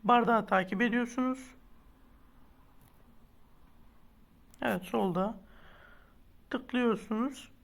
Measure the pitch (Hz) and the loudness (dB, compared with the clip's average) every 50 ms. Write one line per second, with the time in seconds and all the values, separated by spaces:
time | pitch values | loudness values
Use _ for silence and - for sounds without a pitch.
0 | - - 240 240 226 185 233 220 208 - 202 190 185 185 - 190 240 240 214 240 | 4 6 4 6 6 4 2 2 2 2 2 2 2 0 0 0 0 2 2 0
1 | 240 240 - - 254 254 254 262 262 - - - - - - - - - - - | -2 -2 -2 -2 -2 -2 -4 -6 -10 -20 -20 -20 -20 -20 -20 -20 -20 -20 -20 -20
2 | - - - - - - - - - - - - - - - - - - - - | -20 -20 -20 -20 -20 -20 -20 -20 -20 -20 -20 -20 -20 -20 -20 -20 -20 -20 -20 -20
3 | - - - - - - - - - - - - - - - - - - - - | -20 -20 -20 -20 -20 -20 -20 -20 -20 -20 -20 -20 -20 -20 -20 -20 -20 -20 -20 -20
4 | - - - - - - - - - - - - - - 208 180 185 - - 226 | -20 -20 -20 -20 -20 -20 -20 -20 -20 -20 -12 -4 -2 -2 -2 -2 -4 -4 -2 -2
5 | 202 190 170 175 190 208 226 - - - - - - - - - - - - - | 0 0 0 0 -2 -2 -4 -8 -14 -20 -20 -20 -20 -20 -20 -20 -20 -20 -20 -20
6 | - - - - - - - - - - - 247 262 - - 247 247 233 220 - | -20 -20 -20 -20 -20 -20 -20 -20 -14 -8 -8 -8 -8 -4 -2 0 2 2 2 0
7 | - - 220 214 240 269 269 - - - - - | -2 -6 -4 -2 -2 -4 -4 -8 -18 -20 -20 -20